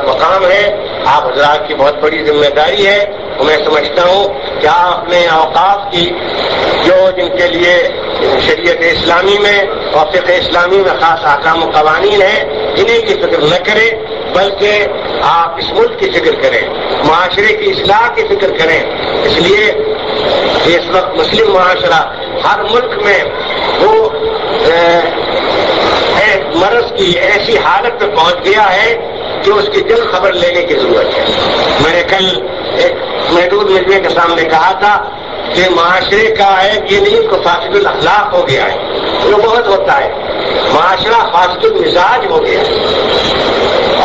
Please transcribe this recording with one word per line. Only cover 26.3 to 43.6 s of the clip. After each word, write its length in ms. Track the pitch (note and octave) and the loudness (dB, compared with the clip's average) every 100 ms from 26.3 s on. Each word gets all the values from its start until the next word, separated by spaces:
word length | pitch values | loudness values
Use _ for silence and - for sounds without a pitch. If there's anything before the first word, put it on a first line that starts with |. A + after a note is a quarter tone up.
| G3+ - E4 | 0 -2 0
مرض 360 | G3 - - - | 2 2 0 0
کی 120 | F3 F3 - | 0 0 0
ایسی 280 | - A3+ G#3+ | 0 0 0
حالت 360 | D#3 G3 A#3 - | 2 0 0 -2
پہ 60 | G3 - | -2 0
پہنچ 280 | F3 F3 | 0 0
گیا 220 | G3 G#3+ G3+ | 0 2 2
ہے 200 | F#3+ A3+ A#3 - - - - | 2 0 -2 -6 -8 -8 -2
کہ 80 | - | 0
اس 180 | G#3 G3+ | 0 0
کی 80 | G3 | 0
جلد 320 | - A3+ - | 2 0 0
خبر 200 | F#3 G3 | 0 0
لینے 300 | F3 F3 F3 | 0 0 0
کی 120 | - | 0
ضرورت 440 | C3+ - G#3 - - | 0 0 0 0 -2
ہے۔ 60 | - - - - - - | -2 -2 -2 0 0 0
میں 100 | - | 0
نے 100 | F3+ E3+ | 0 0
کل 180 | F#3+ F#3 F#3 - - - - | 0 0 -2 -6 -8 -4 0
ایک 160 | F3 - - G3 - | 0 0 -6 -6 0
محدود 400 | F3 F3+ G#3 G3 | 2 2 2 2
مجمع 280 | F#3+ F3+ G3 | 2 2 2
کے 60 | F3 | 2
سامنے 280 | E3 E3+ E3 | 0 0 0
کہا 280 | D#3+ D#3+ F3+ F#3+ | 0 2 2 2
تھا 140 | G3+ G3+ - - - - - | 2 0 -2 -10 -12 -10 -4
کہ 140 | F3 F#3 | 0 0
معاشرے 560 | E3+ E3+ F#3 - G3+ A3 G#3+ | 2 2 0 0 2 2 2
کا 100 | G3 F#3+ | 2 4
عیب 320 | G3 G#3+ F#3+ | 2 0 0
یہ 80 | G3 | 2
نہیں 280 | - A#3 - | 4 2 2
کہ 60 | F3+ | 0
فاسد 320 | E3+ E3+ - G3+ | 0 -2 0 0
الاخلاق 580 | D#3 C#3 D#3+ G3+ - | 0 0 0 0 2
ہو 120 | F3+ D3 | 0 0
گیا 160 | C3+ - | 0 -2
ہے، 60 | - - - - - | -4 -6 -6 -4 0
جو 140 | D#3 G#3 | 2 2
بہت 320 | A3 A#3 G#3+ | 4 2 2
ہوتا 300 | F#3+ - - | 0 0 0
ہے، 100 | - - - - - - - | -2 -4 -6 -6 -4 -2 0
معاشرہ 480 | G#3+ F#3 F#3 G3+ A3+ - | 0 0 0 0 0 2
فاسد 320 | E3+ F#3 G3+ | 0 0 0
المزاج 640 | G#3+ F#3+ E3+ F3 G3 - G3 | 0 2 2 2 2 0 0
ہو 140 | D#3+ - | 0 0
گیا 140 | - | 0
ہے، 1400 | - - - - - - - - - - | 0 -2 -2 -2 -2 -2 -2 -2 -2 -2